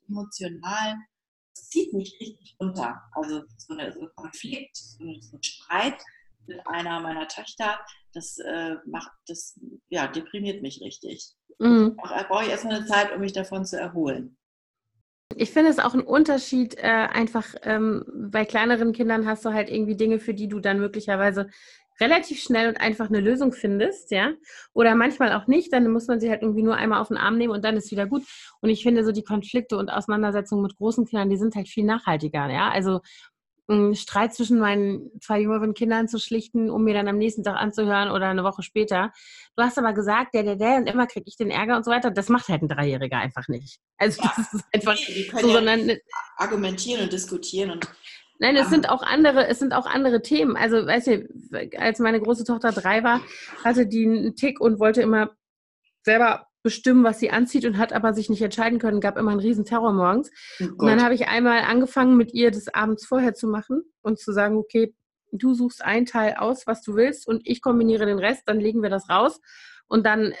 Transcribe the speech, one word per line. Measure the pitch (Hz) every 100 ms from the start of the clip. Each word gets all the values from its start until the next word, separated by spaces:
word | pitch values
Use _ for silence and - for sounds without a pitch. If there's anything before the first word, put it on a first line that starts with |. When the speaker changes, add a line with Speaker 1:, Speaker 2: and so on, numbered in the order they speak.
| -
Speaker 1:
emotional, | 202 202 - 180 165 180 208 214 220 - _ _ _ _
es | - -
zieht | 320 -
mich | 196 185 -
richtig | 226 - _ -
runter. | 190 185 120 120 -
Also | - - 302 - -
so | -
eine, | 311 -
so | 339
ein | 320 -
Konflikt, | 320 - - 262 269 -
so | - -
ein, | - 156
so | - 147
ein |
Streit | - - - 175 247 277 - _ _ _ -
mit | 180 -
einer | 170 170 170
meiner | 165 160 156
Töchter, | - 208 - 214 220 - - _
das, | 165 165 -
äh, | - 165 165 160 -
macht, | 165 - _ -
das, | 165 - - - - _
ja, | 170 135
deprimiert | 165 - 208 202 196
mich | 135 -
richtig. | 101 - - - - _ _ -
Speaker 2:
Mhm. | 226 233 220 220
Speaker 1:
Auch, | -
da | -
brauche | 196 196 220
ich |
erstmal | - 226 214
eine | 214
Zeit, | 202 202
um | -
mich | 196
davon | 190 185 196 185
zu | 180
erholen. | 170 170 147 127 127 - _ _ _ _ _ _ _ _ _ -
Speaker 2:
Ich | 226
finde | - 320
es | 294
auch | -
ein | 254
Unterschied, | - 277 311 277 - 254 233 -
äh, | -
einfach, | 226 220 - 226 226 - -
ähm, | 220 214 220 214 - - 208
bei | 214 214
kleineren | 220 226 240 233
Kindern | 226 226 226 214
hast | 220 226
du |
halt | 214 208
irgendwie | 220 214 202
Dinge, | 220 220
für | 226
die | 202 208
du | 208
dann | 196 196
möglicherweise | 202 214 208 196 202 196 196 - - - _ -
relativ | 233 339 330 285
schnell | - 226 226
und | 220
einfach | 220 214 214
eine | 208
Lösung | 196 254 269
findest, | 247 208 202 277 392 -
ja, | 196 220 311 - - -
oder | 220 233 226
manchmal | 240 - 240
auch | 202 220
nicht, | 302 349
dann | 254 233
muss | 226 233
man | 233
sie | 226
halt | 214
irgendwie | 220 214
nur | 220 -
einmal | 220 208
auf | 214
den | 214
Arm | 202 226
nehmen | 233
und | 208
dann | 214 220
ist | -
wieder | 202 202
gut. | 277 269 - - _
Und | 220
ich | 214
finde | 240 233 220
so |
die | 214
Konflikte | 214 214 202 247 240 208
und | 196
Auseinandersetzungen | 208 208 214 208 202 202 208
mit | 202 -
großen | 214 233 226
Kindern, | 214 196
die | 196
sind | 220 208
halt | 190
viel | - 208
nachhaltiger, | 226 - 156 151 151 143
ja, | 131 208
also, | 196 190 185 - - - _ _ _ -
ein | 208 202 208
Streit | - 202 226
zwischen | - 226 233
meinen | 214 202 202 196 - 220
zwei | - 208
jüngeren | 214 220 220
Kindern | 208 226 226 226
zu | 226
schlichten, | - 226 214 233 220
um | 220
mir | 220
dann | 208 202
am | 208
nächsten | 220 220
Tag | 202 190
anzuhören | 208 208 214 202 202
oder | 196 190
eine | 190
Woche | 190 196
später. | 180 214 214 185 208 - - - - -
"Du |
hast | 240 262
aber | 233
gesagt, | 208 202 220 247
der, | 220
der, | 208 196
der | 220 262
und | 240
immer | 240 247
krieg | 214 -
ich | -
den | 208
Ärger" | - 214 240
und | 233
so |
weiter, | 240 247
das | 190 196
macht | 247 -
halt | 160
ein | 156
Dreijähriger | 143 147 131 135 123
einfach | 120 127 123
nicht. | 120 135 - _ -
Also, | 208 -
Speaker 1:
Ja. | 214 -
Speaker 2:
das | 220
ist | 214 -
einfach | 214 214 208
Speaker 1:
Nee, | 190
die | 190 196
können | 233
Speaker 2:
so, | 233
Speaker 1:
ja | 226
Speaker 2:
sondern | 220 226 220
Speaker 1:
nicht | 226 - - - -
argumentieren | 202 214 190 180 240 240
und | 180
diskutieren | 185 - 175 - 185 196
und | 170 - - - - _ -
Speaker 2:
Nein, | 240 277
es | 269
Speaker 1:
Ah. |
Speaker 2:
sind | 311 -
auch | 254
andere, | - 269 302 269 -
es | 247
sind | 269
auch | 254 254
andere | 262 269 240
Themen. | 233 302 294 -
Also, | 220 226 170
weißt | 226 240
du, | 208 - - - - - -
als | 226 220
meine | 226 226
große | 214 233
Tochter | 226 233 233
drei | 202 185 214
war, | 233 240 - - - -
hatte | 233 247 220
die | 226
einen | 220 226 220 -
Tick | 277 269
und | 233 214
wollte | 214 220
immer | 220 220 214 - _ _ _ _ _ _
selber | - 220 240 - - _
bestimmen, | 226 - 254 254
was | 233 220
sie | 233
anzieht | 220 247 277 233
und | 196
hat | 226
aber | 226 220 214
sich | 214
nicht | 208
entscheiden | 214 226 226 240
können, | 220 208
gab | 202 202
immer | 220
einen | 202
riesen | 214 214
Terror | 208 233 226
morgens. | 196 180 214 294 - - -
Speaker 1:
Oh | 180 180
Speaker 2:
Und | 214
dann | 220
Speaker 1:
Gott. |
Speaker 2:
habe | 240
ich | 240 -
einmal | 226 240 233
angefangen, | - 233 262 - 254 254
mit | 233
ihr | 233 240
das | 208 -
abends | - 220 214 -
vorher | 254 247 -
zu | 220
machen | 208 - 262 - _
und | 214 220
zu | -
sagen, | 202 208 214
"Okay, | 214 226 226 - _ _ _
du | 196 254
suchst | 240 247 - -
ein | 214 247
Teil | 233 214 -
aus, | 220 254 -
was | 220
du | - 208
willst | 254 285 -
und | 226 -
ich | 240
kombiniere | 262 240 226 220 208
den | 202
Rest, | 202 262 -
dann | 214
legen | 208 226
wir | 208
das | 190 -
raus | 180 254 - _ - - - _
und | 226 214
dann | 214 214 -